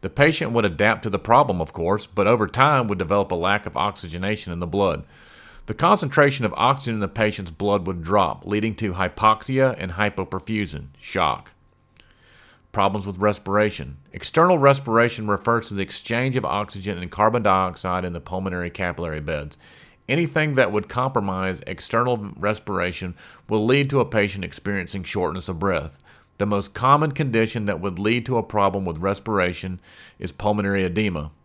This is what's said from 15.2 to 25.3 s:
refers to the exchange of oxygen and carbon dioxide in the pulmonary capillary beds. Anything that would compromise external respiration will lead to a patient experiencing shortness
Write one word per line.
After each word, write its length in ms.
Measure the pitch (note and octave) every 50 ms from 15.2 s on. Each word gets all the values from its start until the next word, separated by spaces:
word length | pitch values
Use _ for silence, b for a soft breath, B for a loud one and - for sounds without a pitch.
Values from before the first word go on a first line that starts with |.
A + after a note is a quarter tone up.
| G#2+ G#2+
refers 380 | G#2 G2 - - A#2 A#2 -
to 80 | - G#2
the 80 | G2
exchange 560 | G2 F#2 - - - - A2+ A#2 B2+ C3+ B2+ B2+
of 80 | -
oxygen 520 | - C#2 G2+ G#2 - - G2+ F#2 G2+ G2+ F2
and 140 | F2+ E2+
carbon 320 | - - G#2+ A2 A2 B2 A2
dioxide 640 | G#2 F#2+ F#2+ F#2 F#2 F2 - - F#2 F2+ F#2 F#2
in 80 | F2+ F2
the 80 | E2+
pulmonary 480 | D#2 - F#2 F#2 F#2+ F#2+ F2+ F2+ F2 E2+
capillary 500 | E2+ - F#2+ F2+ E2+ - F2 E2 D#2 D#2
beds. 380 | D2 D2+ E2 D2 D2 D2 - - B B B B B B B B B -
Anything 480 | - E3+ E3+ D3+ C3+ E3 D#3 D3+ C#3+
that 160 | B2+ B2+ G2+
would 160 | G2+ G#2+ G#2 -
compromise 720 | - B2 B2+ C3+ C3+ A#2+ G2+ G2 F#2 F#2 F#2+ F#2+ F#2 - - -
external 640 | F#2+ G2 - - - A#2 B2 B2 B2 A2+ G#2 G2+ - -
respiration 760 | D#2+ G#2 G#2+ G#2 - - G2+ F2+ F2 F2+ F2+ - - F2+ F2 B B B B B B _
will 160 | G#2+ A2 G#2+
lead 240 | A#2 C3 C#3+ C#3+ C3+
to 100 | C#3+ C#3
a 60 | B2+
patient 400 | - - A2 G2+ G#2 F#2+ G2+ F#2
experiencing 580 | E2 - - _ G2+ G2+ G2 F2+ E2 - G2+ F2+
shortness 460 | - - G#2 F2+ E2